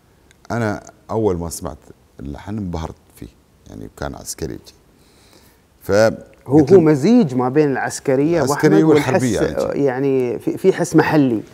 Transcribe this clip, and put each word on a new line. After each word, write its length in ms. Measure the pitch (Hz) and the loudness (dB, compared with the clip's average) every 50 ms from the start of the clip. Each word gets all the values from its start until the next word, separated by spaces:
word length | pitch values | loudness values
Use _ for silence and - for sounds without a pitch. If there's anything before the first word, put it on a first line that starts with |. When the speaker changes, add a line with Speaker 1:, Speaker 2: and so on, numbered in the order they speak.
| _ _ _ _ _ _ _ _ _ - | _ _ _ _ _ _ _ _ _ -8
Speaker 1:
أنا 320 | 104 117 117 107 101 - - - - _ _ - | -6 -4 -4 -4 -4 -6 -10 -16 -20 _ _ -8
أول 260 | 98 113 110 101 90 82 | -4 -2 0 0 -2 -2
ما 120 | 85 82 | -4 -8
سمعت 280 | - - 90 76 69 - _ - - _ _ _ _ - | -10 -10 -12 -12 -12 -14 _ -20 -20 _ _ _ _ -16
اللحن 380 | - 69 71 - - 98 104 110 | -14 -14 -14 -12 -12 -10 -10 -8
انبهرت 380 | 101 90 85 80 80 80 - - _ _ _ | -8 -8 -6 -8 -8 -10 -12 -16 _ _ _
فيه، 120 | - - - - _ _ _ _ _ _ - | -20 -20 -20 -20 _ _ _ _ _ _ -20
يعني 200 | 50 52 52 55 - - | -18 -18 -18 -18 -14 -12
كان 180 | 71 71 69 | -12 -10 -10
عسكري. 440 | - - - - - - 65 55 - - - - _ _ _ _ _ _ _ _ _ _ _ _ _ _ _ _ _ _ _ _ _ | -12 -14 -16 -12 -12 -10 -12 -12 -14 -18 -20 -20 _ _ _ _ _ _ _ _ _ _ _ _ _ _ _ _ _ _ _ _ _
ف-، 100 | - - | -6 -2
Speaker 2:
هو، 640 | 95 104 110 110 87 - - - _ _ _ - 127 156 | 2 2 2 2 0 -4 -10 -20 _ _ _ 0 2 2
Speaker 1:
قلت 140 | 147 131 | 4 6
Speaker 2:
هو 40 | 190 185 | 6 6
Speaker 1:
لهم 80 | 160 | 6
Speaker 2:
مزيج 500 | 151 156 135 135 202 240 254 220 143 123 | 6 2 2 2 4 4 4 4 2 0
ما 140 | 123 123 127 | -2 -2 0
بين 220 | 131 151 151 143 | 2 2 2 2
العسكرية 720 | 131 113 104 123 - - - - 131 131 143 160 170 160 139 | 0 -4 -4 -6 -8 -6 -2 0 0 2 2 0 0 0 0
أبو 100 | 127 143 | 0 0
Speaker 1:
العسكرية 220 | 139 - 151 - | 2 2 4 4
Speaker 2:
أحمد 140 | 156 160 160 | 4 4 4
Speaker 1:
والحربية 500 | 151 151 147 135 127 - 131 123 101 80 | 4 4 2 2 0 0 0 0 0 0
Speaker 2:
والحس، 240 | - - - - - | -2 -2 -2 -4 -4
Speaker 1:
يعني. 220 | - - - 143 | -4 -2 -2 -2
Speaker 2:
يعني 540 | 135 123 131 139 139 135 131 127 120 107 - | -2 0 -2 -2 0 0 0 -2 -2 -4 -6
في، 180 | - 160 - - | -6 -6 -6 0
في 160 | - 190 185 | 0 0 0
حس 220 | - 170 - - | 0 -2 0 2
محلي. 460 | 160 147 - 156 156 139 131 117 104 - - | 0 2 2 2 2 2 2 0 -2 -6 -10